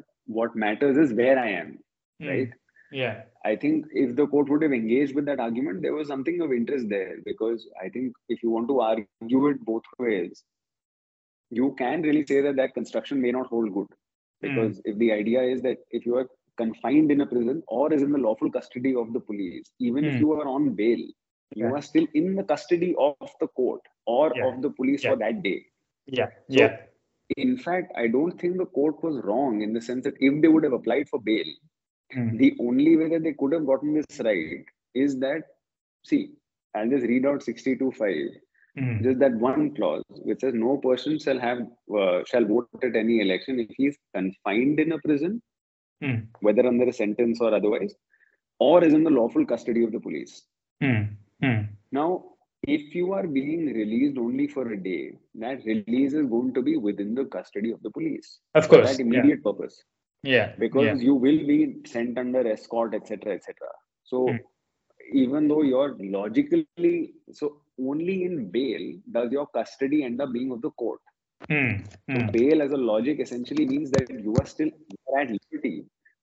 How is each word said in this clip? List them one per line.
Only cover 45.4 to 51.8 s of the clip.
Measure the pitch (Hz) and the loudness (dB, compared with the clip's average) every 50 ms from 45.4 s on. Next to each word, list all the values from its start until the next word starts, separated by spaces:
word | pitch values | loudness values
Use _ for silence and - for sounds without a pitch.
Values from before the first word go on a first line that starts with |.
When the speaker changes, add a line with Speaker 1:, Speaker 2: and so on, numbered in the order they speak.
| - _ _ _ _ _ _ _ _ _ _ - | -8 _ _ _ _ _ _ _ _ _ _ -8
Speaker 2:
Hmm. | 151 135 120 110 113 - - - | -4 -4 -4 -4 -4 -8 -6 0
Speaker 1:
whether | - 104 104 120 127 | 2 4 6 6 6
under | 123 120 120 127 | 6 6 4 4
a | 123 117 | 2 2
sentence | - 107 104 104 120 120 117 113 113 | 0 0 0 2 2 2 2 2 2
or | 120 110 107 | 2 4 4
otherwise, | 101 101 104 110 - 98 - - _ _ _ _ _ _ _ _ _ _ _ _ - | 4 4 2 2 2 -2 -4 -8 _ _ _ _ _ _ _ _ _ _ _ _ 2
or | 120 143 170 175 170 | 6 8 8 8 8
is | 156 151 | 8 6
in | 156 160 | 6 6
the | 160 139 123 | 6 4 4
lawful | 113 117 - 156 139 | 4 4 2 0 0
custody | - 120 113 - 131 113 117 117 | 2 0 -4 -2 0 2 2 2
of | 110 | 0
the | 110 104 | 0 -4
police." | - - 85 69 58 - - - _ _ _ _ _ _ _ - | -6 -6 -8 -10 -10 -12 -18 -20 _ _ _ _ _ _ _ -4
Speaker 2:
Hmm. | 147 135 117 107 104 107 - - - _ _ - 139 | 0 0 2 0 0 -2 -6 -10 -20 _ _ -2 0
Hmm. | 131 113 107 101 104 - - | 0 0 0 -2 -6 -10 -14